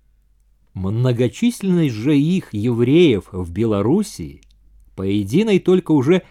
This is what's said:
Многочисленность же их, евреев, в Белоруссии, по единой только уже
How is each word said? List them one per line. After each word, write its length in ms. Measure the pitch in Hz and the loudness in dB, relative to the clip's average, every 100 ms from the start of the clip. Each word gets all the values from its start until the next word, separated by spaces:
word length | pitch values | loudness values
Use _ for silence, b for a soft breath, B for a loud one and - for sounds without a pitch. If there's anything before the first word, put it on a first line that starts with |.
| _ _ _ _ _ _ _ | _ _ _ _ _ _ _
Многочисленность 1200 | - 92 110 127 117 123 - 240 240 196 175 156 | -8 -6 -2 0 0 -2 -2 -4 -2 -2 0 0
же 220 | 107 123 147 | -2 0 2
их, 380 | 151 185 - | 2 -2 -4
евреев, 720 | 104 117 117 120 156 170 104 - | -6 -2 0 2 4 4 2 -4
в 200 | 92 87 | -10 -8
Белоруссии, 920 | 85 113 101 104 185 202 - 76 69 _ _ _ _ - | -2 0 0 0 0 -2 -8 -14 -16 _ _ _ _ -20
по 80 | - | -8
единой 560 | 95 104 98 143 220 190 | -4 -2 0 0 2 0
только 340 | - 185 - | 2 0 2
уже 300 | 151 123 170 b | 0 2 0 b